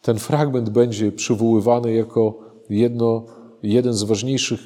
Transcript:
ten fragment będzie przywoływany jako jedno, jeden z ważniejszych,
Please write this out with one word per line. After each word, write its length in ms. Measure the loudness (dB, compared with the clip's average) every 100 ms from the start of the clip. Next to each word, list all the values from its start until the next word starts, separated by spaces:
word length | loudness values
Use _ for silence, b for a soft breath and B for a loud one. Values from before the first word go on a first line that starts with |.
ten 180 | 0 -2
fragment 500 | 0 0 0 -2 0
będzie 420 | 2 2 0 -4
przywoływany 800 | -4 -4 0 4 4 4 0 0
jako 460 | -2 -2 0 0 -2 B B -6
jedno, 560 | 0 0 2 0 0 -6 B B -10
jeden 300 | 0 0 2
z 100 | -2
ważniejszych, 560 | -2 -2 -2 -4 -4 -6